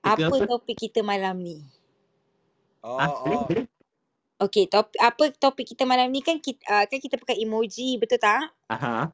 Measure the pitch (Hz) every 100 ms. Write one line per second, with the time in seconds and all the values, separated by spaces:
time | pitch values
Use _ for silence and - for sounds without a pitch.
0 | 190 214 160 269 208 240 - 220 214 -
1 | 208 202 190 185 175 156 143 _ _ _
2 | _ _ _ _ _ _ _ _ - 127
3 | 147 139 - 147 139 185 262 _ _ _
4 | _ _ _ _ 196 - 190 202 214 -
5 | 233 233 302 - 269 262 226 - 262 254
6 | 254 269 262 320 - 262 - 208 202 269
7 | 262 247 - 208 220 220 226 - 254 254
8 | 220 240 214 220 320 _ _ 120 135 117
9 | 151